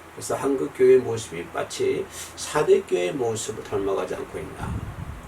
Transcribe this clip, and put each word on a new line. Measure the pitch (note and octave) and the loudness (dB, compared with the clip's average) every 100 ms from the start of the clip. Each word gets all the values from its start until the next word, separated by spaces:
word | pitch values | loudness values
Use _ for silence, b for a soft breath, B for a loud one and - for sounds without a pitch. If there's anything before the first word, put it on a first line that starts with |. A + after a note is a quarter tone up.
| - | -18
그래서 | - - - | -10 -6 -2
한국 | C3+ C3+ C#3+ - | 0 0 0 6
교회의 | B2+ C3 | 8 8
모습이 | A2+ A2+ - E2+ E2+ | 6 -4 -4 -8 -6
마치 | - - - - - - B B B | -6 -6 -2 0 0 -4 B B B
사 | - D3 | -2 2
대 | D#3 G3 | 6 4
교회의 | - F3+ F3 | 4 0 0
모습을 | D3 A#2 A2 - A2 | 0 -2 -2 -6 -8
닮아가지 | - G2+ G2 F#2 E2+ | -4 -2 0 -2 -2
않고 | - - F2+ | -6 -8 -10
있나, | - - - - - - - - | -10 -8 -6 -6 -8 -10 -10 -12